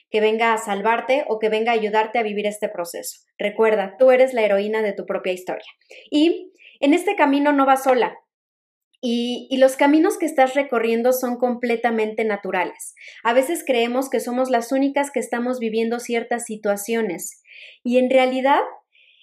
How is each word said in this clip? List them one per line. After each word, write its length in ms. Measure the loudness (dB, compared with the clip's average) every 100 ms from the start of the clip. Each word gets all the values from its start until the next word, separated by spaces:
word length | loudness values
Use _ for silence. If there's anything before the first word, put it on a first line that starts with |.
| _
que 100 | 0
venga 320 | 2 2 0
a 60 | 0
salvarte 680 | -2 -4 0 -2 0 -2 0
o 100 | -2
que 100 | -2
venga 240 | 0 0
a 20 |
ayudarte 440 | 0 0 0 0 -2
a 40 |
vivir 240 | -2 -2 -4
este 220 | -4 -6
proceso. 500 | -6 -8 -10 -14 -16 _ -8
Recuerda, 600 | -6 2 2 2 -2 2
tú 140 | 4
eres 200 | 6 4
la 100 | 0
heroína 380 | 0 0 0 -2
de 120 | -2
tu 140 | -4 -6
propia 260 | -6 -4
historia. 340 | -6 -6 -10 -12 -20 _ -20 -4
Y 420 | 2 2 2 -6 _ -20 _
en 140 | 2
este 220 | 2 2 0
camino 360 | 2 2 2
no 140 | 4 4
vas 160 | 4
sola. 340 | 4 2 0 -4 _ _ _ _ _ _ _ _
Y, 460 | -4 -2 -2 -6 -4
y 80 | 2
los 180 | 2 4
caminos 400 | 4 4 4 0
que 80 |
estás 300 | -2 2 2
recorriendo 580 | 2 -2 0 0 2 2
son 240 | 0 -2 -2
completamente 880 | -2 -2 -2 0 0 0 -2 -2
naturales. 680 | -2 -4 -4 -4 -4 -6 -18 -20 -20 -6
A 120 | 0
veces 280 | 2 2 -2 -2
creemos 420 | 0 0 -2 -2
que 120 | -4
somos 280 | -2 -2 0
las 220 | 0 0
únicas 380 | 0 0 0 -2
que 100 | -4
estamos 380 | -4 -4 -4 -4
viviendo 400 | -4 -2 -2 -4
ciertas 460 | -4 -4 -4 -6 -6
situaciones. 960 | -6 -4 -4 -2 -2 -2 -4 -10 -16 _ -20 -20 -10
Y 160 | 0 2
en 100 | 4
realidad, 520 | 4 2 2 2 2 0 -10 _ _ _ _